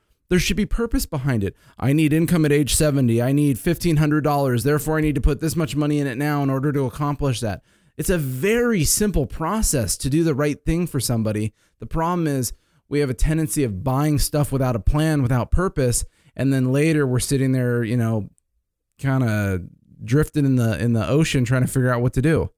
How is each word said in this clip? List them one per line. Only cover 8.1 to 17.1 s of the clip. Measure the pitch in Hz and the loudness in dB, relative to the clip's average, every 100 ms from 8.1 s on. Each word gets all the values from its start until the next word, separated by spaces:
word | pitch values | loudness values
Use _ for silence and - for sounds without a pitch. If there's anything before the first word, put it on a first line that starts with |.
| 180 | -2
very | 135 127 190 233 240 214 135 | -2 -2 0 0 2 2 2
simple | - 214 165 135 | 0 0 0 -2
process | - 165 214 208 139 92 - | -4 -4 -2 0 0 -2 -4
to | 135 | -2
do | 151 | 0
the | 165 131 | 0 0
right | 147 135 | -2 -2
thing | - 165 170 | -2 -2 -2
for | 143 | -4
somebody. | - 117 110 107 110 - _ - | -2 -2 -2 -2 -4 -8 _ -20
The | 113 | -8
problem | 160 165 175 156 | -4 0 0 0
is | 139 120 - _ _ - | -2 -4 -8 _ _ -4
we | 147 | -2
have | 143 | 0
a | |
tendency | 131 151 160 156 151 127 | 0 0 0 -2 0 -2
of | 95 | -2
buying | 131 131 151 143 | -2 0 2 0
stuff | 110 151 147 | 0 0 0
without | 135 127 120 | 0 -2 -2
a | |
plan, | - 147 160 147 | 0 2 2 0
without | 123 127 107 | 0 0 0
purpose, | - 180 - 123 113 - _ _ | 0 0 0 0 0 -4 _ _
and | - 131 | -4 0
then | 135 127 | 0 2
later | 139 156 156 | 2 2 2
we're | 135 | 2